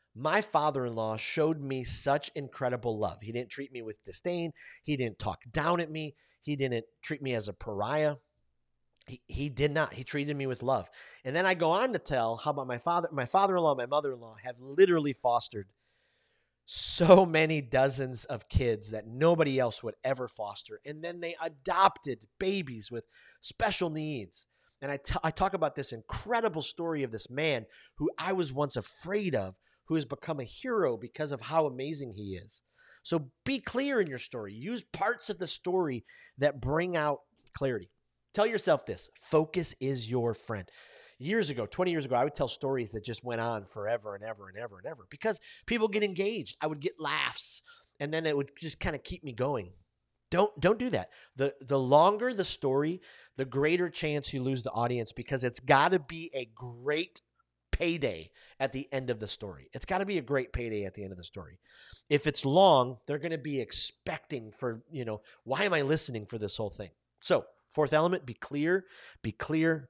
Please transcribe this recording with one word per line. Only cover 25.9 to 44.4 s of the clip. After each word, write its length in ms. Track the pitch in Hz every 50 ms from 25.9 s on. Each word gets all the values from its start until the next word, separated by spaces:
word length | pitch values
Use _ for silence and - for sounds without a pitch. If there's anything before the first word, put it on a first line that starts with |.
incredible 720 | 123 110 - - - - - 202 240 233 226 214 156 160
story 400 | 135 - - - 170 165 160 147
of 80 | 135 120
this 180 | 113 107 - -
man 380 | 123 143 160 156 135 117 107 - - - - _ _
who 140 | - 147 - -
I 160 | - 160 190
was 200 | 196 185 170 135
once 240 | 127 143 147 131 -
afraid 580 | 120 - - - - - 170 202 214 202 180 131
of, 220 | 107 95 92 95 - _ _ _ _ _
who 120 | - 160
has 100 | 160 139
become 340 | 113 143 - - 170 156 -
a 40 | 120
hero 520 | - - - - 254 233 214 175 131 117
because 340 | 101 120 - - - 156 143
of 120 | 143 117
how 240 | 117 123 156 165 156
amazing 480 | 143 123 127 135 151 160 143 139 117 95
he 260 | 104 104 98 95 87
is. 200 | 98 - - - - _ _ _ _ - - _
So 280 | _ - 170 165 139 127 - _ _
be 140 | 254 277 233
clear 420 | - - - 247 277 285 269 226
in 60 | 185
your 120 | 151 131 120
story. 360 | - - - 117 104 98 104
Use 260 | 113 135 208 247 220
parts 480 | - _ - - 196 220 240 220 - -
of 100 | 190 165
the 80 | 185
story 600 | 143 - - - 180 180 185 170 147 127 110 - - - - - - _ 127
that 240 | 143 147 143 127
bring 340 | - 127 147 165 180 185 175
out 240 | 160 151 151 139 - - _ _ _ _ -
clarity. 380 | - - 139 135 120 104 - - _ _ _ _ _ _ _ _
Tell 140 | - 202 214
yourself 400 | 233 226 202 - 180 151 - -
this, 240 | - 95 - - - - -
focus 540 | - - 160 156 156 156 - 180 156 - - -
is 300 | 131 135 135 123 113 110
your 220 | 123 123 117 117
friend. 340 | 104 - - - 110 98 90 - - - - - - - - - - _
Years 300 | 127 165 214 226 185 147
ago, 160 | 135 120 107
twenty 260 | - - 180 180 180
years 120 | 170 156 135
ago, 120 | 120 127
I 80 | 120 131
would 100 | 156 -
tell 140 | - 143 117
stories 420 | - - 143 135 135 127 120 104
that 140 | 113 107 -
just 180 | 123 113 -
went 180 | - 123 117 113
on 260 | 113 117 113 107 98
forever 500 | - - 110 101 107 120 110 104 107 101
and 80 | 98 107
ever 240 | 113 107 101